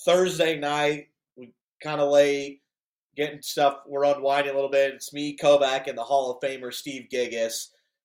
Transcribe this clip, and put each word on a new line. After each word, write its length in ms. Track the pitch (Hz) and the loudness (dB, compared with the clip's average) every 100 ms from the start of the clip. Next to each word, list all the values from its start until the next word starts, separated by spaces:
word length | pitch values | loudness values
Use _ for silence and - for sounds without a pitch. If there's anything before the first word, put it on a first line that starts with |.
| - | 2
Thursday 520 | 180 185 156 165 151 | 4 4 2 0 0
night. 520 | 143 147 147 151 - _ _ - | -2 0 0 -2 -8 _ _ -20
We 180 | 123 _ _ - | -20 _ _ -16
kinda 240 | 151 151 143 | -8 0 2
late, 560 | 143 143 143 139 139 _ _ _ _ _ - | 4 4 2 -4 -12 _ _ _ _ _ -6
getting 260 | 147 147 | -6 -6
stuff. 400 | - - 143 139 147 | -8 0 2 0 -6
We're 200 | 139 143 | 0 2
unwinding 480 | 143 135 143 139 | 2 2 0 0
a 20 | 139 | -2
little 140 | 139 | 0
bit. 240 | 139 139 | 2 2
It's 200 | 127 - | -2 -12
me, 240 | 143 147 143 | -8 -8 0
Kovac, 500 | 147 143 135 135 135 | 4 6 4 0 -4
and 100 | 120 | -8
the 60 | |
Hall 280 | 117 139 127 | 0 0 0
of 100 | 123 | -4
Famer 320 | 135 131 123 | -6 -6 -10
Steve 340 | 123 147 131 117 | -12 -10 -12 -6
Gigas, 560 | 127 120 113 113 - - _ _ _ | -4 -2 -2 -4 -4 -12 _ _ _